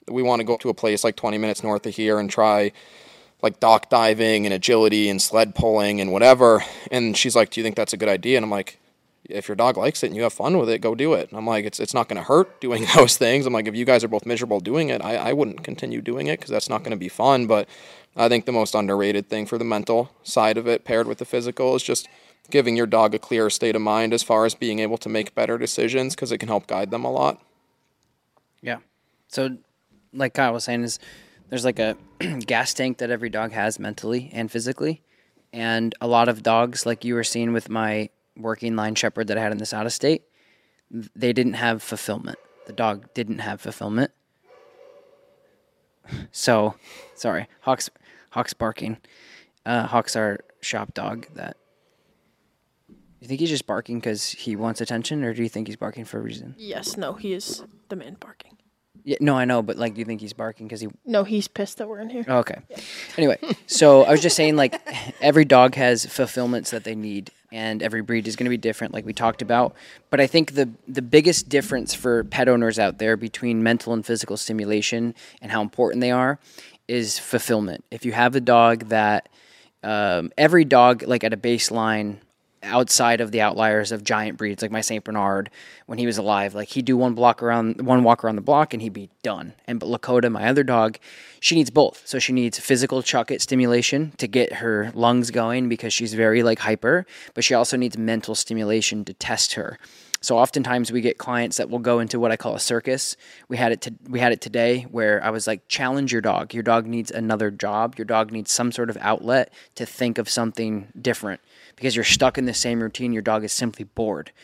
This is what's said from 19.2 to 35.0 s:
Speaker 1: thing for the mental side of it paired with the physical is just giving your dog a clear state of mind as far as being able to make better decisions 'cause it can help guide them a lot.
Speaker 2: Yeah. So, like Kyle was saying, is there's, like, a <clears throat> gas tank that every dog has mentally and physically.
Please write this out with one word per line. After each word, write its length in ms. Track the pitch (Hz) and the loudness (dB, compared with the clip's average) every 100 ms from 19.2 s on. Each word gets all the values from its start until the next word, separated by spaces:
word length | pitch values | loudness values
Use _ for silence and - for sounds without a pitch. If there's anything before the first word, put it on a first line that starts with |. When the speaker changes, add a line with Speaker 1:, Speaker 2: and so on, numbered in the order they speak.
| 98 | -4
Speaker 1:
thing 160 | 110 104 | -6 -6
for 100 | 117 | -6
the 80 | 117 | -4
mental 440 | 107 104 117 127 _ | -4 0 -2 -2 _
side 340 | - 123 110 110 | -4 2 2 2
of 100 | 120 | 0
it 180 | 113 - | -2 0
paired 200 | 113 117 | -2 -2
with 100 | 113 | -6
the 80 | 123 | -6
physical 500 | 123 120 120 131 131 | -4 -4 -2 0 0
is 80 | |
just 240 | - 120 - _ _ _ - | -2 -4 -6 _ _ _ 0
giving 280 | 143 120 117 | 2 2 2
your 80 | 113 | 2
dog 260 | 113 107 110 | 4 4 2
a 40 | |
clear 300 | - 113 107 | -2 0 0
state 260 | - 117 110 | 0 -2 0
of 60 | |
mind 320 | 107 107 113 | 0 0 2
as 100 | 117 | 0
far 220 | - 110 113 | 2 2 2
as 100 | - | 0
being 240 | 117 107 | -4 -2
able 180 | 110 113 | -4 -4
to 100 | 107 | -4
make 260 | 110 104 - | -4 -4 -2
better 220 | 113 117 | -2 -2
decisions 580 | 117 - 117 131 131 - | -4 -2 -2 0 -4 -6
'cause 160 | 120 | -6
it 60 | 107 | -6
can 100 | 110 | -2
help 200 | 104 - | -4 -2
guide 240 | 92 101 | -4 -4
them 120 | 117 | -4
a 80 | 123 | -4
lot. 300 | 131 135 - _ _ _ _ _ _ _ _ _ _ _ _ | 0 0 -2 _ _ _ _ _ _ _ _ _ _ _ _
Speaker 2:
Yeah. 160 | 123 117 _ _ _ _ _ | -10 -10 _ _ _ _ _
So, 300 | - 135 123 _ _ _ _ _ | -4 -4 -6 _ _ _ _ _
like 200 | 131 131 | -6 -2
Kyle 200 | - 127 | 0 0
was 100 | 117 | 0
saying, 200 | 123 120 | -4 -4
is 140 | 117 - - - - _ _ | -4 -8 -14 -20 -20 _ _
there's, 160 | 127 123 | -4 -2
like, 120 | 113 | 0
a 200 | 110 - - - | -2 -4 -12 -10
<clears throat> 200 | 175 139 107 | -8 -6 -2
gas 260 | 117 127 | -2 -2
tank 240 | - 131 120 | -4 -4 -4
that 120 | 120 | -4
every 180 | 120 113 | -4 -4
dog 220 | 107 113 | -6 -6
has 260 | 110 107 - | -4 -4 -4
mentally 500 | 104 107 107 123 135 | -8 -8 -6 -6 -6
and 160 | 113 110 | -8 -8
physically. 540 | 117 120 - 151 160 | -6 -6 -4 -6 -6